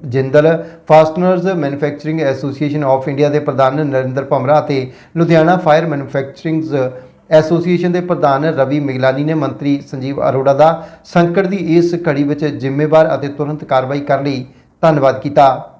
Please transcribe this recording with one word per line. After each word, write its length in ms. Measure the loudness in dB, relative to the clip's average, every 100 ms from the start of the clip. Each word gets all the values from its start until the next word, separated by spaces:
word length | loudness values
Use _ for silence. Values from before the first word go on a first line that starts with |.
ਜਿੰਦਲ, 600 | -4 -2 2 4 4 2 -4 -16 _
ਫਾਸਟਨਰਜ਼ 600 | 4 6 2 0 0 0
ਮੈਨੂਫੈਕਚਰਿੰਗ 720 | -2 -4 -4 -6 -6 -6 -2
ਐਸੋਸੀਏਸ਼ਨ 640 | -2 -2 -6 -4 -4 -2
ਆਫ 240 | 0 0 0
ਇੰਡੀਆ 200 | 0 0
ਦੇ 100 | 0
ਪ੍ਰਧਾਨ 480 | -2 2 2 2 -2
ਨਰਿੰਦਰ 380 | -2 -2 -4
ਭਮਰਾ 340 | -2 -2 2 2
ਅਤੇ 340 | 2 -4 -4 -12 -12 -2
ਲੁਧਿਆਣਾ 400 | 2 4 4 2
ਫਾਇਰ 300 | 2 2 2
ਮੈਨੂਫੈਕਚਰਿੰਗਜ਼ 880 | -4 -4 -6 -6 -8 -4 -4 -2 -4 -4 -6 -20 _ _
ਐਸੋਸੀਏਸ਼ਨ 640 | 2 2 0 0 0 0
ਦੇ 80 | -2
ਪ੍ਰਧਾਨ 440 | -2 0 0 0
ਰਵੀ 360 | -2 -2 0 0
ਮਿਗਲਾਨੀ 440 | -2 0 0 0
ਨੇ 100 | -2
ਮੰਤਰੀ 460 | -2 -4 -4 -2 -2
ਸੰਜੀਵ 480 | -4 -10 -8 -2 -2
ਅਰੋੜਾ 260 | 0 0
ਦਾ 340 | 4 4 2 -8 -20
ਸੰਕਟ 420 | -4 0 2 0 -2
ਦੀ 100 | -2
ਇਸ 380 | 0 2 2 -2 -2
ਘੜੀ 140 | -2
ਵਿੱਚ 220 | -2 -2
ਜ਼ਿੰਮੇਵਾਰ 720 | -4 -4 -4 -2 2 4 4
ਅਤੇ 140 | 0 -6
ਤੁਰੰਤ 360 | -6 -6 -6
ਕਾਰਵਾਈ 360 | -2 -2 0 -6
ਕਰਨ 240 | -2 -2
ਲਈ 220 | -2 -6 -10 _ _ _
ਧੰਨਵਾਦ 400 | 0 4 2 0
ਕੀਤਾ। 540 | -2 4 4 2 -8 -20